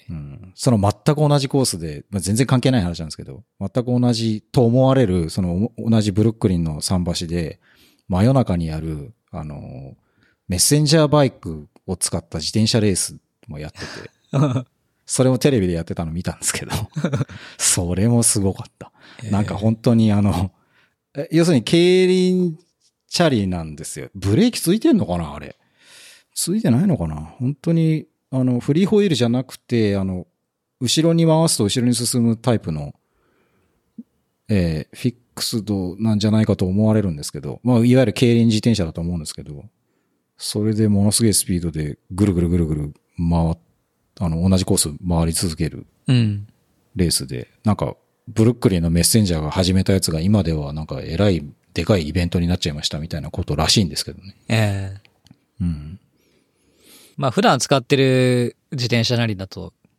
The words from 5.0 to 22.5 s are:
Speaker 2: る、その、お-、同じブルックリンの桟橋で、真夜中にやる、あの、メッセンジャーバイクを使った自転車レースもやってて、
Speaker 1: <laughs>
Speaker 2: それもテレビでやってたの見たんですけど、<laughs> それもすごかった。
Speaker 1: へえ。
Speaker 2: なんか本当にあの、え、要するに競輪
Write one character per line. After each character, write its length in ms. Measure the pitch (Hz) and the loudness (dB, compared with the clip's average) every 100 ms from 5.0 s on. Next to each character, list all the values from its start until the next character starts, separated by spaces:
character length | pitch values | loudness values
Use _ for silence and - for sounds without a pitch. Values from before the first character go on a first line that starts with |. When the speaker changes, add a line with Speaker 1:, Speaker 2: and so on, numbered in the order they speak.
| 107 | 4
Speaker 2:
る、 240 | 92 80 | 2 0
そ 120 | - | -2
の、 300 | 90 87 113 - | -2 -2 -4 -4
お-、 100 | 110 | 0
同 120 | 110 | 2
じ 100 | 104 | 2
ブ 120 | 95 | 2
ル 80 | 110 | 0
ッ 60 | 110 | 2
ク 100 | 101 | 0
リ 100 | 87 | 2
ン 60 | |
の 180 | 82 73 | -2 -4
桟 220 | - 92 87 82 | -2 -2 0 -4
橋 60 | 85 | -4
で、 320 | 87 76 - _ _ _ _ - | -4 -4 -10 _ _ _ _ -4
真 160 | 90 | 2
夜 100 | 117 | 4
中 240 | 135 110 87 | 4 2 -2
に 100 | 80 | -2
や 120 | 78 | -6
る、 340 | 80 76 69 - _ | -6 -8 -10 -20 _
あ 120 | 85 | -12
の、 520 | 76 73 65 67 67 - _ _ _ _ - | -12 -12 -14 -16 -18 -20 _ _ _ _ -6
メ 100 | 90 | -2
ッ 20 | |
セ 200 | - 147 | 2 2
ン 60 | 151 | 4
ジ 120 | 160 | 4
ャ 80 | 147 | 4
ー 20 | |
バ 180 | 151 135 | 4 2
イ 60 | |
ク 360 | - 87 78 73 _ - | -2 -12 -12 -14 _ -10
を 100 | 90 | -6
使 200 | - 85 | -4 -6
っ 60 | - | -6
た 120 | 82 | -8
自 100 | - | -4
転 180 | 110 110 | 0 2
車 120 | 117 | 2
レ 120 | 104 | 2
ー 40 | 87 | 0
ス 220 | - 76 _ _ - | -4 -10 _ _ -18
も 120 | 76 | -14
や 100 | 76 | -14
っ 20 | |
て 80 | - | -14
て、 60 | - - - _ - | -16 -16 -20 _ -4
Speaker 1:
<laughs> 340 | 139 147 127 127 _ _ _ - | 0 0 0 -6 _ _ _ -8
Speaker 2:
そ 180 | - | 0
れ 60 | 127 | 2
も 80 | 127 | 4
テ 140 | 147 | 2
レ 80 | 127 | 2
ビ 80 | 90 | 0
で 60 | |
や 80 | 82 | -2
っ 40 | 82 | -6
て 100 | 95 | -8
た 100 | 82 | -6
の 60 | |
見 120 | 82 | -4
た 120 | 90 - | -6 -6
ん 40 | |
で 60 | - | -6
す 80 | |
け 120 | - - | -6 -6
ど、 60 | - 110 156 151 113 | -6 -6 -6 -4 -4
<laughs> 400 | - - - - | -6 -10 -18 -4
そ 360 | - - 87 90 | -2 0 0 0
れ 120 | 113 | 2
も 160 | 117 | 2
す 160 | 113 107 | 2 0
ご 140 | 98 | -2
か 120 | 92 - | -2 -12
っ 40 | _ | _
た。 120 | - _ - - | -20 _ -20 -16
Speaker 1:
へ 40 | 107 | -4
え。 20 | |
Speaker 2:
な 120 | 101 | -2
ん 40 | 104 | -2
か 100 | - | -2
本 200 | 113 113 | -2 0
当 200 | 123 117 | 2 4
に 160 | 110 | 4
あ 100 | 101 | 4
の、 300 | 101 85 95 _ _ _ _ _ _ 143 | 2 0 -4 _ _ _ _ _ _ -12
え、 120 | - | -2
要 120 | 160 | 2
す 80 | 170 | 4
る 60 | 135 | 2
に 60 | |
競 440 | 101 170 180 185 185 | 2 2 4 4 4
輪 500 | 185 185 185 180 | 4 2 2 -2